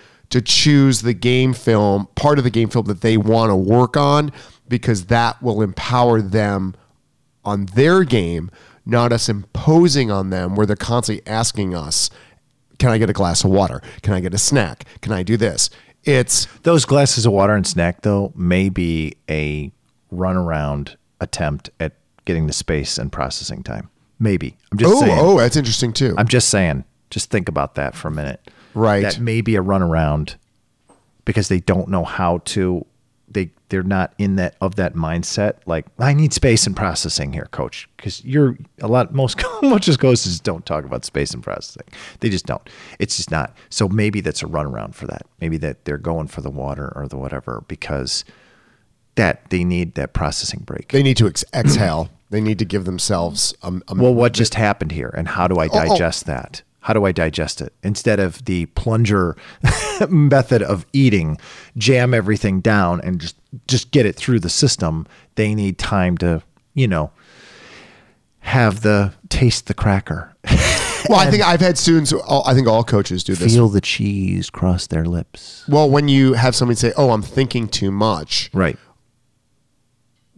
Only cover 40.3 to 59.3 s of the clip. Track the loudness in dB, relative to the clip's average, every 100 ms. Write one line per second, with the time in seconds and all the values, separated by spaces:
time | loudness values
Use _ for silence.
40.3 | -6 -6 -8 -6 -6 -6 -8 -6 -4 -4
41.3 | -6 -10 -10 -12 -20 -20 -20 -20 -6 -4
42.3 | -4 -4 -8 -10 -20 -18 -8 -6 -6 -6
43.3 | -6 -6 _ -10 -4 -2 0 0 -2 -4
44.3 | -6 -6 -4 -4 -8 -12 -12 -12 -12 -14
45.3 | -8 -6 -4 -6 -8 -8 -6 -4 -6 -6
46.3 | -10 -10 -8 -8 -8 -10 -10 -10 -10 -10
47.3 | -10 -10 -12 -12 -12 -8 -6 -6 -8 -10
48.3 | _ _ _ _ _ _ _ _ 0 0
49.3 | 0 -4 -2 0 -2 -4 -6 -6 -4 -4
50.3 | -4 -8 -10 -12 -14 -2 0 2 4 2
51.3 | 0 -6 -2 0 2 0 -2 -6 -12 -8
52.3 | -4 -2 -2 -2 -4 -4 -4 -2 -2 -2
53.3 | -4 -6 -6 -8 -8 -4 2 4 4 2
54.3 | 2 0 0 0 0 -4 -6 -8 -6 -6
55.3 | 0 0 2 0 0 2 2 0 -2 -6
56.3 | -8 -10 -18 -20 _ -2 0 0 0 -2
57.3 | -2 -6 -6 -12 -8 -6 -2 0 0 0
58.3 | -4 -4 -4 -4 -4 -2 2 2 2 0